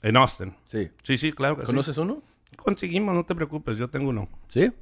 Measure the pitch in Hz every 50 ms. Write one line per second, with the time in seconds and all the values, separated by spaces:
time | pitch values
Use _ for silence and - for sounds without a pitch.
0 | - 107 110 127 131 - - - 95 92 - _ _ _ - 107 95 78 _ _
1 | _ - 135 120 151 156 147 - 143 139 151 151 151 113 120 135 135 156 135 147
2 | 165 190 269 311 _ _ _ _ _ _ - - - 202 196 - - 175 165 190
3 | 214 208 180 175 170 - 180 165 156 147 156 151 147 - 110 107 123 120 - 135
4 | 139 139 123 107 95 - - - - - - 120 180 247 - -